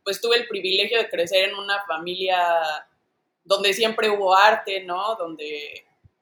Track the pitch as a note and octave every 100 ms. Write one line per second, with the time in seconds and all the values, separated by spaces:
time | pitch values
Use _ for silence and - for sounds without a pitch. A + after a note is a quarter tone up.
0 | - F#3+ A#3 A#3+ A#3 G3+ F3+ F#3+ G#3 A#3
1 | A3 E3+ E3+ F#3 G3 G3+ G3+ G3+ G3+ D#3+
2 | F3 F#3 F#3 F3+ F3 E3+ D#3 D3+ - _
3 | _ _ _ _ - G3 G3+ G3 A3 A3
4 | A3 G3+ F#3+ F#3 G#3 A3 - F#3+ F#3 F3
5 | G#3+ A3 E3+ D#3 D3+ D3 D3 - - _
6 | _ _